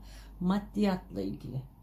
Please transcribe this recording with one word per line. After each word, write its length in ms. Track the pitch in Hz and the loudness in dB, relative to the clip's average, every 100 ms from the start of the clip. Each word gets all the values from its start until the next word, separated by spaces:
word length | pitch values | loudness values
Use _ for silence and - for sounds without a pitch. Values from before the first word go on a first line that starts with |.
| - - - - | -14 -16 -12 0
maddiyatla 800 | 180 202 202 202 208 185 - 180 | 4 4 2 4 4 4 -2 -4
ilgili. 420 | - 143 151 131 - - | -2 -4 -4 -4 -6 -8